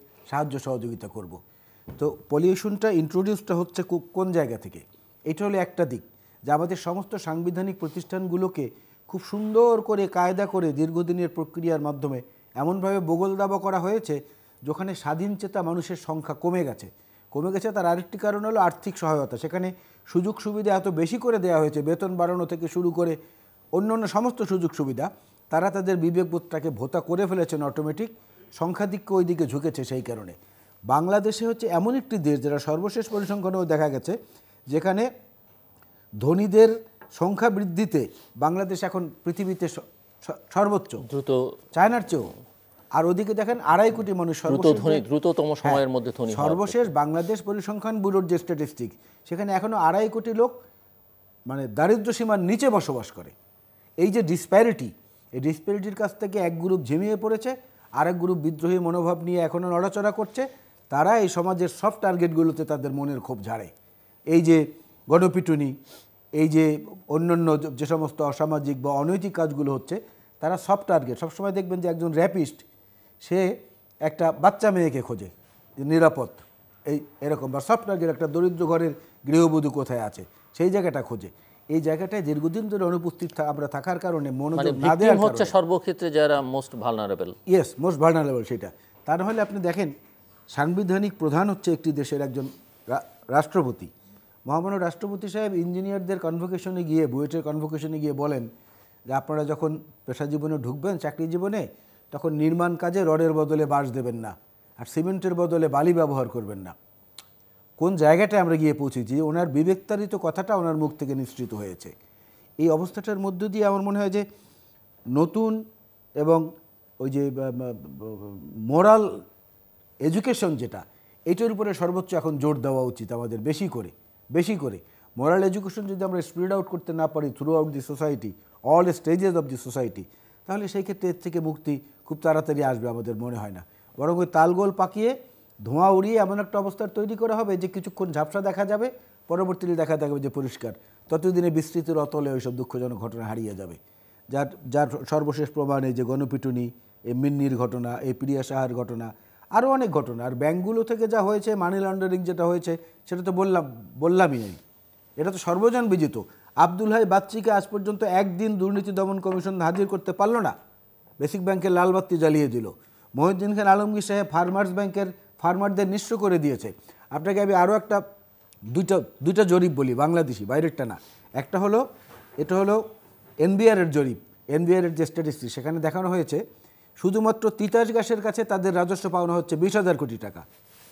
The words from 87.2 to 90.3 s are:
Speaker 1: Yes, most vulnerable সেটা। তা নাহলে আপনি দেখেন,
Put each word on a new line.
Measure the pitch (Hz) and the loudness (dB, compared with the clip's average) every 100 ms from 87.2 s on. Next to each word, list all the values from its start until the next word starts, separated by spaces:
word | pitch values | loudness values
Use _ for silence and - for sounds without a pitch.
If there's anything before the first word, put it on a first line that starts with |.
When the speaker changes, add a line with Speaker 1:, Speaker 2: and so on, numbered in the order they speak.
| 90 - - 185 | -6 -8 4 4
Speaker 1:
Yes, | 147 - 170 | 4 -2 -2
most | 151 | 4
vulnerable | 160 160 143 127 | 4 6 2 -2
সেটা। | 107 113 95 - _ _ - | -4 -6 -8 -16 _ _ -2
তা | 170 | -2
নাহলে | 190 220 | 0 -2
আপনি | 202 202 | -2 -2
দেখেন, | 175 170 165 139 - _ _ | -2 -2 -4 -6 -18 _ _